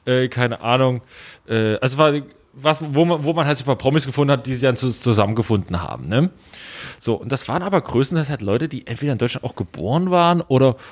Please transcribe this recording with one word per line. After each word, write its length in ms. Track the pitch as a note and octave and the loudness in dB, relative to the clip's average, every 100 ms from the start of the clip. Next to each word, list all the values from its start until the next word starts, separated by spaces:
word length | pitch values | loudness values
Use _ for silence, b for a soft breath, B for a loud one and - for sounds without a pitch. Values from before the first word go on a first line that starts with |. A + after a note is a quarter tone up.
| - | 0
äh, 240 | B2+ B2+ | 0 0
keine 320 | B2 B2 A#2 | 0 -2 -2
Ahnung, 400 | A#2 B2+ C3 B2 - B B B - | -2 2 2 0 -6 B B B -4
äh, 280 | A2+ A2 G#2+ | 0 0 0
also 200 | C3 C3+ | -2 2
es 20 | |
war 160 | D#3 D3 C#3 - _ | 2 2 -4 -16 _
was, 260 | C3 D3 D#3 D#3 | -4 -2 0 0
wo 120 | C#3+ E3+ | 2 2
man, 180 | E3 | 2
wo 100 | C#3+ | 0
man 120 | E3 C#3+ | 0 0
halt 120 | C#3 | 0
so 60 | |
ein 40 | B2 | -2
paar 80 | B2 | -2
Promis 280 | C3 D3+ C3+ | 2 0 0
gefunden 260 | C3+ C#3 | 0 2
hat, 140 | C#3 C3 | 0 -2
die 80 | |
sich 80 | B2+ | 0
dann 140 | C3+ B2 | 0 2
zu-, 160 | B2+ | -2
zusammengefunden 920 | A2+ B2 G#2+ G2+ A2 A2+ G#2+ F2 F2 | -2 2 4 2 0 0 0 0 -6
haben, 260 | F2+ A#1+ C2+ | -6 -10 -4
ne? 220 | A2+ F3+ - B B B B B B | 0 0 -2 B B B B B B
So, 140 | - A2 | -4 -4
und 160 | G#2 | -2
das 160 | C3 - | -6 -4
waren 140 | D3 | -4
aber 160 | F#3 F#3+ | 0 0
größtenteils 480 | - A2+ C#3 E3 D3 | 0 0 0 0 -2
halt 120 | C#3+ | -4
Leute, 260 | G2 A2+ D#3 | -2 0 -2
die 180 | C3+ - | -8 -10
entweder 260 | A#2 C#3+ | -6 -2
in 40 | A#2+ | 0
Deutschland 260 | A#2+ - A#2+ | -2 -2 -8
auch 100 | - | -6
geboren 560 | F2+ - F2 D3+ F#3 | -8 -6 -2 0 2
waren 300 | F3+ E3+ E3+ | 4 4 2
oder, 340 | - B2+ C3 A#2+ B | 2 4 4 2 B